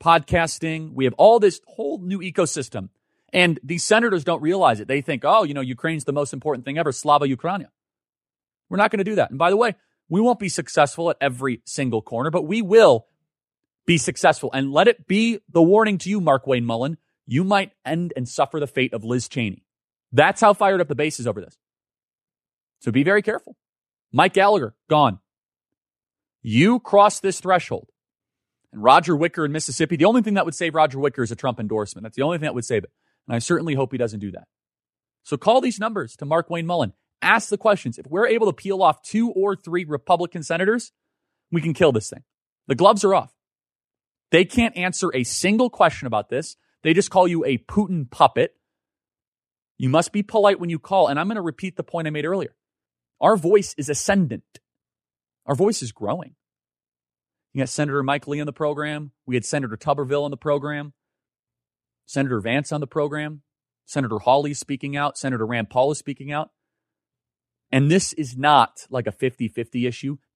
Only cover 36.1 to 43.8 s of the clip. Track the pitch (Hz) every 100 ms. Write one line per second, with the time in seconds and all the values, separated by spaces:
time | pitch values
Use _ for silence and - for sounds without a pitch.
36.1 | - 143 165 165 170 165 175 123 - _
37.1 | _ 175 220 - 202 220 202 123 - 131
38.1 | 175 226 226 214 - 190 190 170 - -
39.1 | 214 233 185 202 190 165 180 160 143 -
40.1 | 175 175 175 143 165 190 233 - _ _
41.1 | _ _ _ _ 165 160 - 165 110 -
42.1 | - - _ _ _ - 127 196 208 202
43.1 | 185 - _ _ _ _ _